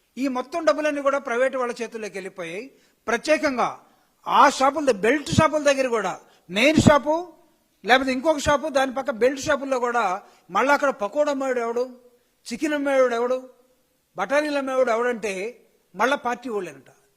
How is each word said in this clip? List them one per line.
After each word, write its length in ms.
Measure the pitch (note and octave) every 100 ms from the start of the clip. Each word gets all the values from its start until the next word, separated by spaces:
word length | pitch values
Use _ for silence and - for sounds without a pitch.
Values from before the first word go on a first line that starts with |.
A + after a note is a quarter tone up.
| _ -
ఈ 100 | C4+
మొత్తం 360 | B3+ B3+ E4+
డబ్బులన్నీ 380 | D#4 D4 D4+ C#4+
కూడా 160 | C#4 C#4
ప్రైవేట్ 380 | C#4 A#3 C4 C4
వాళ్ళ 180 | A#3+ A#3+
చేతుల్లోకి 320 | A3+ A3+ G#3
వెళ్ళిపోయాయి. 560 | F#3 F#3 F3+ E3 F3+ C4+ _ _ _ -
ప్రత్యేకంగా 800 | A3+ D#4 D#4 D#4 B3 F3 C3 _ _ _ _ -
ఆ 220 | F#3+ C#4
షాపుల 420 | - C4+ D4 C#4
ద-, 40 |
బెల్ట్ 360 | G3+ G#3+ D4 C#4+
షాపుల 320 | D#4+ D#4 D4+
దగ్గర 260 | C#4+ C4+ C4
కూడా, 320 | A3+ F#3+ D3+ - _ -
మెయిన్ 300 | F#3+ C4+ D#4
షాపు 520 | - D4 C#4 D#4+ F4 - _ _ _ _
లేకపోతే 280 | G3 C4 C4+
ఇంకొక 260 | B3+ D4+ D4+
షాపు, 300 | D4+ C#4+ D#4
దాని 260 | C4+ C4+
పక్క 160 | B3+ C4
బెల్ట్ 300 | A3 B3 C#4
షాపుల్లో 380 | C#4 C#4 C4+ C4
కూడా 420 | A#3+ A#3+ G3+ F#3+ - _ -
మళ్ళీ 240 | F#3+ C4
అక్కడ 160 | C#4+ C#4
పకోడా 400 | C4+ G3+ C#4+ D4
అమ్మేవాడు 300 | C4+ C4+ B3
ఎవడు, 380 | A#3 A#3 B3+ A#3+ _ _ _ _ -
చికెన్ 200 | A3 D4+
అమ్మేవాడు 420 | D4 C#4 C4+ B3+
ఎవడు, 360 | A#3 A#3+ B3+ B3+ _ _ _ _ _ _ D#3+
బఠానీలు 420 | G3+ C#4+ D4+ C#4+
అమ్మేవాడు 320 | C4 C4 B3
ఎవడంటే 760 | A3+ B3 A#3 G#3 F#3+ G#3+ A#3+ _ _ _
మళ్ళా 220 | F3+ A#3+ C#4+
పార్టీ 320 | A#3+ A#3+ B3+
వాళ్ళేనంట, 420 | G#3 E3+ C3+ - _ _